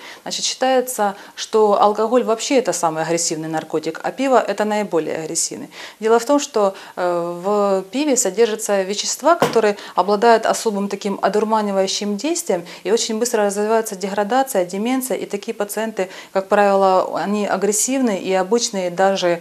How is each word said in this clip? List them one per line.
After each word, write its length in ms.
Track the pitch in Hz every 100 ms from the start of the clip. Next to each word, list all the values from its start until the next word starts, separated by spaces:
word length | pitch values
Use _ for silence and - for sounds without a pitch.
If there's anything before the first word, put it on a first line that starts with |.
| - -
Значит, 220 | - 185 -
считается, 720 | - 262 262 247 233 202 196 - -
что 460 | - 220 214 202
алкоголь 440 | 208 208 220 247 208
вообще 340 | 226 - 277
это 140 | 180
самый 300 | 165 170 156
агрессивный 460 | 160 170 - 160 160
наркотик, 520 | 160 156 160 156 165
а 80 | 170
пиво 340 | 175 262 247 -
это 160 | 202 214
наиболее 540 | 214 202 165 156 160
агрессивный. 500 | 160 165 - - 151 - - -
Дело 180 | 220 233
в 60 | 233
том, 160 | 285
что, 340 | 285 214 202 196 - -
э, 440 | 180 175 170 175 185
в 380 | 208 202 190 190
пиве 260 | 254 302 240
содержатся 640 | 190 185 226 214 - 202
вещества, 520 | 185 202 - - 285 339
которые 420 | 247 233 214 202 - -
обладают 520 | 185 208 233 - -
особым 420 | 185 226 196 202
таким 300 | 202 208 -
одурманивающим 920 | - 208 214 220 208 196 190 - 208 202
действием, 460 | 294 339 - 180 175 - 180
и 80 |
очень 260 | 226 - 220
быстро 260 | 233 220 208
развивается 500 | 196 214 226 220 190
деградация, 680 | 196 202 202 254 269 196 180
деменция, 520 | 190 226 262 254 -
и 100 | 180
такие 280 | 202 214 220
пациенты, 540 | 208 - 220 214 185 - -
как 160 | 190 190
правило, 720 | 202 202 196 190 185 - - 175
они 220 | 208 196
агрессивны 720 | 185 208 208 - 269 247 190
и 140 | -
обычные 580 | 190 185 233 233 196 180
даже, 480 | 175 196 190 180 170